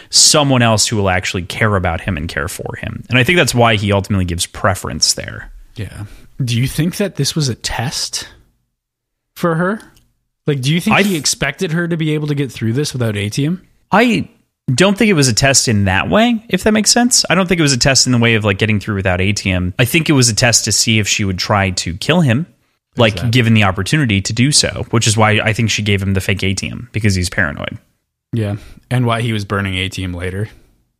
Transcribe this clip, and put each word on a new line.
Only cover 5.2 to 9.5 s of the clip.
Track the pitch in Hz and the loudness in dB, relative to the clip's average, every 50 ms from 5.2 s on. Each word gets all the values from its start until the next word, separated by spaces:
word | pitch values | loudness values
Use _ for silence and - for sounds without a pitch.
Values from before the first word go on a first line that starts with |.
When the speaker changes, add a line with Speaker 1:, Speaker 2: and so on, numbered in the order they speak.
| - - 53 - - - - - - - - | -8 -12 -12 -14 -16 -16 -18 -20 -20 -18 -14
Speaker 2:
Yeah. | - 101 - - - 104 104 - - - - _ - 135 | -12 -12 -12 -12 -14 -14 -14 -16 -20 -20 -20 _ -6 -4
Do | 117 120 117 | -2 0 0
you | 131 | 0
think | 131 - - 151 180 - | 0 0 -2 -2 -2 0
that | - 202 185 - | -2 -4 -4 -2
this | - 143 - - | -2 -2 -2 0
was | 165 147 131 | -2 -2 -2
a | 107 | -4
test | - - - - - 117 147 - - - - - - - - - - _ _ _ _ _ _ _ _ _ _ _ _ _ _ _ _ _ _ _ | -6 -6 -6 -6 -4 -4 -4 -6 -6 -8 -8 -8 -10 -12 -12 -20 -20 _ _ _ _ _ _ _ _ _ _ _ _ _ _ _ _ _ _ _
for | - - 175 | -4 -2 -2